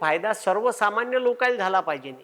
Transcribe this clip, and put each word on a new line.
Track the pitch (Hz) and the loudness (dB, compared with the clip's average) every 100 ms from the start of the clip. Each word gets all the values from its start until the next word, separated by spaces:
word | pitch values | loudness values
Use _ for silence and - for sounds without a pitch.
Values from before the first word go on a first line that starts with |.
फायदा | 156 165 208 | 0 0 0
सर्वसामान्य | 214 190 190 240 - 208 214 240 254 | -2 0 2 0 2 0 0 -2 0
लोकांना | 247 240 247 240 | 0 2 0 0
झाला | 190 190 | 2 0
पाहिजे. | 160 143 135 131 | 0 -4 -6 -16